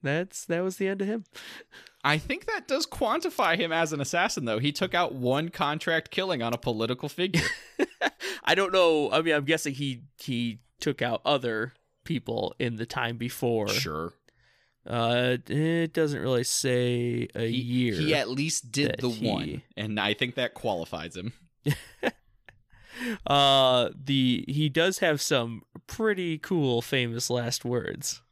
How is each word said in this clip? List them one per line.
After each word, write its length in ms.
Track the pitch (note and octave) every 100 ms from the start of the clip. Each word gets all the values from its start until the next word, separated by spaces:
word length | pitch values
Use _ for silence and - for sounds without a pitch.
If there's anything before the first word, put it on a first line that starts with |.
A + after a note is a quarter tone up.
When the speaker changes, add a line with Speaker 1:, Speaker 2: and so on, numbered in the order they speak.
Speaker 1:
that's, 440 | C#3 D3+ F#3 - -
that 180 | E3+
was 140 | F#3+ F#3
the 100 | F#3+
end 140 | G3
of 40 | G3
him. 180 | A3+ F#3+ - - - - - - _
Speaker 2:
I 140 | C3+ D#3
think 300 | - D#4 G4
that 200 | G#4+ -
does 200 | C#4 D#4
quantify 680 | - A#3 C4+ F4 - G3 E3
him 160 | E3+
as 220 | D#3+ E3
an 80 | D3+
assassin, 440 | C#3 E3+ F#3+ - B2
though. 120 | A2
He 140 | C#3
took 240 | D3 F#3 F3
out 180 | F3
one 360 | C3+ B2 C3+ E3
contract 600 | - D3 D3+ - E3 -
killing 320 | - F#3+ D#3
on 140 | A#2 A#2
a 20 |
political 500 | - A2 A2+ B2+ C#3+
figure. 380 | - F#3 E3+ - - - - -
Speaker 1:
<laughs> 500 | - - - G4 F#4+
I 120 | - F3
don't 180 | G3
know. 380 | F#3 E3+ D#3+ C#3+
I 100 | -
mean, 140 | E3 D3+
I'm 100 | C#3
guessing 300 | D#3+ D#3 C3
he, 260 | C#3+ B2 - _
he 400 | - B2 A#2+ A2 _ _
took 240 | - C#3
out 180 | A#2+ A2+
other 500 | - C#3+ B2 A2 A#2 - _ _
people 520 | - D#3 - A2+ - -
in 200 | B2 A2+
the 80 | A2+
time 300 | - A#2+ A#2
before. 500 | A#2+ - B2 A2+ G#2
Speaker 2:
Sure. 440 | G2+ C3 D#2 E2 - _ _ _ _ _ _ -
Speaker 1:
Uh, 520 | A#2+ A#2 A#2+ B2+ B2+ -
it 460 | C#3 D#3 E3+ E3
doesn't 260 | D#3+ D#3 D3
really 240 | A#2+ B2+
say 840 | B2 - C3+ B2 B2 B2 A#2+ A#2+ A#2 -
a 140 | A2+
Speaker 2:
He, 60 | B2+
Speaker 1:
year 380 | B2 B2 B2 F#2+
Speaker 2:
he 180 | D#2+
at 140 | D3+ A2+
least 420 | C3 D#3 - A#2+
did 200 | B2 C#3+
Speaker 1:
that 80 | -
Speaker 2:
the 100 | B2+
Speaker 1:
he 180 | A2+ A2+
Speaker 2:
one, 320 | G#2 D#2 D2 - -
and 200 | A2 G#2+
I 160 | G#2
think 220 | G#2 B2+ A#2+
that 180 | A#2+
qualifies 600 | - A#2+ F#2 E2 E2 D#2+ F2+
him. 160 | G2 - _ _ -
Speaker 1:
<laughs> 80 | C#3+ - - - - _ _ - - _ - - - B3 G#3+ -
Uh, 640 | C#3+ C#3 C#3 C3 B2+ A#2+ -
the, 440 | C3 C#3 B2+ B2 -
he 220 | C#3+ D3+
does 300 | C#3+ E3+ F#3
have 200 | F3+ D3
some 440 | - C#3 A#2 A2+ - - -
pretty 500 | - A3 G3 F3 D#3+
cool 440 | - F3+ C#3 A#2
famous 480 | - C#3 A#2+ A#2 -
last 360 | B2 A#2+ - B2
words. 560 | B2 - - - - _